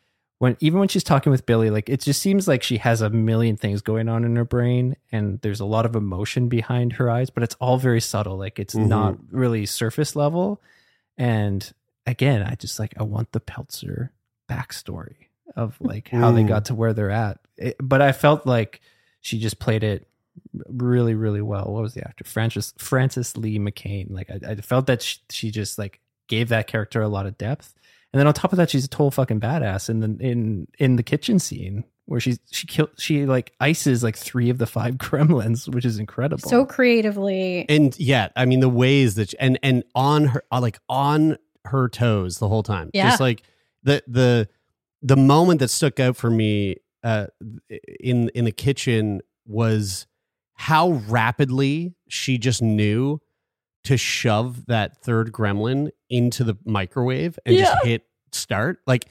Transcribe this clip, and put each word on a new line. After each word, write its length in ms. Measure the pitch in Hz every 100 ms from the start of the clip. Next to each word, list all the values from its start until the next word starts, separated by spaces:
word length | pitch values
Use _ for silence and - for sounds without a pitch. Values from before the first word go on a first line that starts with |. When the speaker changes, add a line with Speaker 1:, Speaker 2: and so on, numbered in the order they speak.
| _ _ _ -
Speaker 1:
when, 160 | 127 117
even 200 | 151 180
when 80 | 196
she's 160 | 196
talking 280 | - 139 151
with 140 | 131 -
Billy, 220 | 113 110
like, 180 | 107 104
it 100 | 131
just 200 | - 139
seems 260 | 196 196 190
like 140 | 131
she 160 | - 117
has 240 | 123 113
a 80 | 107
million 480 | 113 110 113 113 107
things 240 | 104 104
going 260 | - 110 113
on 160 | 113
in 120 | 117 117
her 100 | 117
brain, 500 | 123 120 123 127 139 _
and 300 | 113 104 98
there's 180 | 107 98
a 60 | 98
lot 200 | 110 113
of 100 | 113
emotion 520 | 101 92 104 - 123
behind 460 | 117 - 123 120
her 160 | 113 123
eyes, 200 | 117 127
but 100 | -
it's 120 | 117 -
all 180 | 127 127
very 220 | 127 117
subtle. 360 | - 104 104 95
Like, 220 | 98 -
it's 160 | 98 110
Speaker 2:
Mm-hmm. 120 | 107
Speaker 1:
not 300 | 107 107 - -
really 340 | 123 123 113 101
surface 500 | - 113 131 151 151
level. 460 | 147 170 190 208 _ _ _ _ _ -
And 540 | 123 110 104 98 - - _ _ -
again, 380 | 123 135 120
I 100 | 98 -
just, 240 | 110 -
like, 140 | 110 -
I 60 |
want 280 | 107 104 113
the 80 | 113
Peltzer 720 | - - 135 - - - 127 _ _ _ -
backstory 640 | 120 - - - - - - _ _ - -
of, 200 | 113 -
like, 280 | - 104 -
how 220 | 120 113
they 120 | 117
Speaker 2:
Mm. 40 | 107
Speaker 1:
got 180 | 107 107
to 100 | 110
where 180 | 113
they're 160 | 110 101
at. 300 | 107 107 - _ -
It, 180 | 123 -
but 200 | 131 135
I 100 | 139
felt 340 | 131 147 151 131
like 360 | 120 104 - _ _ _ _
she 180 | - 113
just 180 | 110 -
played 240 | - 110
it 240 | 107 98 - _ _ - - - -
really, 480 | 127 123 123 117 110
really 260 | 110 104
well. 240 | 104 101 101
What 80 | 104
was 140 | 107 -
the 120 | -
actor? 160 | - -
Francis, 480 | - 113 101 - -
Francis 580 | - 131 135 - 120 -
Lee 220 | 110 107
McCain. 540 | 101 - 101 101 95
Like, 180 | 95 92
I, 220 | 98 -
I 40 | 107
felt 280 | - 123 131
that 160 | 120
sh-, 160 | - - -
she 180 | - 113
just, 300 | 107 98 -
like, 200 | 101 - _ _ -
gave 220 | 110 117
that 180 | 113 110
character 340 | 113 104 120
a 60 | 107
lot 180 | 101 98
of 120 | 98
depth. 340 | 101 143 - _ _ _ _
And 60 | 135
then 80 | 147
on 60 |
top 200 | 147 180
of 40 | 180
that, 120 | 170
she's 160 | 139 135
a 40 |
total 220 | - 143
fucking 280 | - 127 110
badass 480 | 113 160 113 95 -
in 100 | 113
the, 160 | 110 107 127
in, 420 | 120 110 101 - -
in 160 | 135 123
the 80 |
kitchen 360 | 117 147 - 202
scene 440 | - - 92 101 - _ -
where 140 | 123
she, 160 | 127 120 _
she 140 | - -
kill-, 220 | - 156 -
she, 280 | - 151 139
like, 260 | 131 - -
ices, 420 | 143 165 147 123
like, 120 | 117 110
three 340 | - 123 120
of 100 | 123
the 60 | 117
five 280 | - 117 131
<laughs> 20 |
gremlins, 720 | - 143 151 147 110 113 -
which 100 | 123 120
is 140 | 107
incredible. 480 | 107 - 135 - -
Speaker 3:
So 180 | 240 262
creatively. 1000 | - 247 233 214 202 196 190 185 180 156
Speaker 2:
And 300 | 151 143 -
yet, 320 | 131 131 98 -
I 100 | 127
mean, 140 | 127
the 100 | 131
ways 460 | 120 127 139 127 104
that, 140 | 104
she, 80 | -
and, 200 | 131 127
and 200 | 139 127 - 123
on 300 | 135 151 147
her, 160 | 120 -
uh, 100 | 127
like, 180 | 123 - -
on 500 | 131 143 151 156 151 _ _ -
her 240 | 135 123
toes 480 | - 120 107 90 85
the 100 | 107
whole 160 | 110
time. 280 | 104 98 80
Speaker 3:
Yeah. 160 | 202 196
Speaker 2:
Just, 100 | 240
like, 220 | 131 110 _ _ _ _
the, 200 | 131 143 -
the, 400 | 123 123 120 104 _ _ _ _ _
the 160 | 131 135
moment 420 | 135 147 180 165
that 100 | 127
stuck 300 | - 151 -
out 160 | 127 123
for 140 | 117
me, 480 | 113 107 104 101 - _ _
uh, 240 | 117 110 101 - 110 - - 110 - -
in, 300 | 123 123 117
in 160 | 120 117
the 60 |
kitchen 680 | - - 139 - 113 107 98 - _ -
was 600 | 107 113 110 101 92 - _ _ _ _
how 380 | - - 156 175 151 104
rapidly 840 | 120 113 123 139 127 139 151 175 - _
she 300 | - - 131
just 240 | 123 117
knew 600 | 117 107 107 110 135 151 - _ _ _ _ _
to 120 | - 131
shove 720 | - - 120 107 123 123 -
that 320 | 113 101 -
third 280 | - 113 113
gremlin 600 | 107 107 101 110 135 147 - -
into 340 | 123 120 -
the 140 | 117 107 -
microwave 720 | 104 92 - 123 131 170 - -
and 100 | 359
just 140 | 381 - 120
Speaker 3:
Yeah. 40 |
Speaker 2:
hit 140 | 117 - _ _
start. 480 | - - 101 123 180 -
Like, 180 | 127 -